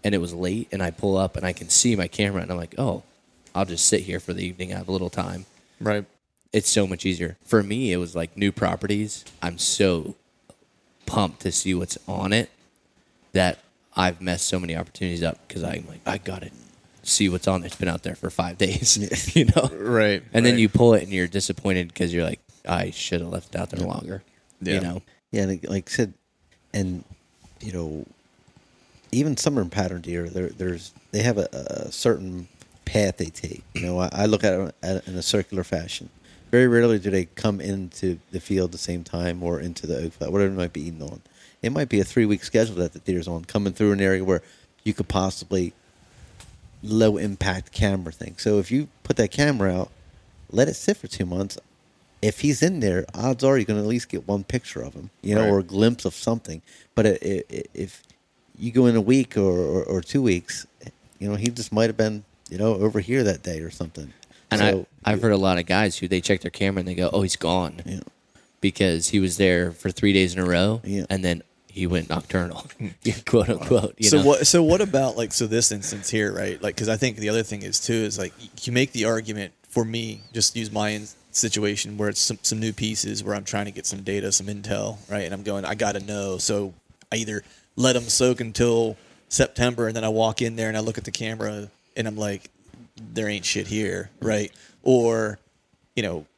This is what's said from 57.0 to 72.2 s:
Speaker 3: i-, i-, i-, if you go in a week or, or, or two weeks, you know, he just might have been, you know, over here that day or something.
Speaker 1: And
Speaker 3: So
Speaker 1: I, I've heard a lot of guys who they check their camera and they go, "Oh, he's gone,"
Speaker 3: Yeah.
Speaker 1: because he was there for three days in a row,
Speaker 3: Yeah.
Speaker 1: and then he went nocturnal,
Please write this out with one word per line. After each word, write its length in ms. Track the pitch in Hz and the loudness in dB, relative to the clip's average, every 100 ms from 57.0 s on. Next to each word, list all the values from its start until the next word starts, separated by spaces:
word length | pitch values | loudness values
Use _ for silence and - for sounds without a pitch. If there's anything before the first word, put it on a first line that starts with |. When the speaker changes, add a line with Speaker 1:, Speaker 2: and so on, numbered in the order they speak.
| 107 | 4
Speaker 3:
i-, 120 | 95 | 4
i-, 200 | 85 98 - | 0 -4 -6
i-, 120 | - - | -10 -10
if 280 | - 95 - _ _ _ _ _ - | -8 -10 -10 _ _ _ _ _ -8
you 120 | 113 | 0
go 160 | 120 123 | 6 6
in 100 | 113 | 6
a 40 | |
week 360 | 101 135 127 - | 6 4 4 2
or, 220 | 98 90 | 4 4
or, 240 | 85 87 | 2 0
or 160 | - 92 | 0 -2
two 220 | 87 139 | 0 0
weeks, 440 | 127 87 - - - _ - _ _ _ | 2 2 -2 -12 -12 _ -20 _ _ _
you 100 | 101 | -4
know, 60 | 101 | 0
he 120 | 110 | -2
just 240 | 120 113 | -2 -2
might 140 | 107 113 | 2 2
have 80 | 110 | 4
been, 280 | 110 107 104 _ - | 0 0 -12 _ -14
you 100 | 87 | -2
know, 160 | 110 104 | 0 4
over 240 | 107 107 | 2 0
here 240 | 90 127 | 0 2
that 180 | 110 90 | 2 0
day 180 | - 80 | -4 -8
or 100 | 80 | -8
something. 420 | - 85 78 73 - _ - _ | -8 -10 -10 -16 -18 _ -20 _
Speaker 1:
And 100 | 104 | 2
Speaker 3:
So 260 | 104 98 - _ | 4 2 -2 _
Speaker 1:
I, 80 | - | 0
I've 100 | 104 | 2
heard 100 | 113 | 4
a 40 | 101 | 4
lot 200 | 95 90 | 4 2
of 80 | 85 | 2
guys 320 | 92 107 - | 2 2 0
who 80 | 92 | -2
they 120 | 92 | -2
check 200 | - 98 | 2 0
their 80 | 87 | -2
camera 300 | - 98 98 | -2 0 0
and 80 | 92 | -4
they 60 | |
go, 160 | 87 90 | -2 0
"Oh, 100 | 95 | 2
he's 120 | 95 - | 0 -2
gone," 440 | 82 90 85 80 | 0 0 0 -6
Speaker 3:
Yeah. 160 | 85 95 - _ _ _ _ _ | -10 -10 -12 _ _ _ _ _
Speaker 1:
because 480 | 98 - 95 82 82 | -2 2 2 2 2
he 100 | 104 | 2
was 180 | 95 85 | 0 4
there 360 | 98 87 87 | 4 4 2
for 180 | 85 101 | -2 -6
three 220 | - 104 | 0 4
days 220 | 95 92 | 6 4
in 40 | 90 | 2
a 40 | 90 | 2
row, 340 | 87 98 110 | 2 2 0
Speaker 3:
Yeah. 220 | 98 98 87 | -4 -6 -4
Speaker 1:
and 140 | 98 | -2
then 180 | 92 85 - _ _ | 0 -2 -4 _ _
he 180 | 95 90 | -6 0
went 200 | 87 80 | 0 0
nocturnal, 560 | 80 | -4